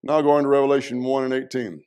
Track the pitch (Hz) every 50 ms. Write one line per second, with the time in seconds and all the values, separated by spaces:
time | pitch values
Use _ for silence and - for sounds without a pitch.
0 | - - 151 156 147 147 147 147 143 139 143 139 139 139 143 139 131 - 123 123
1 | 127 131 131 135 131 131 127 131 131 131 - 131 120 101 82 73 _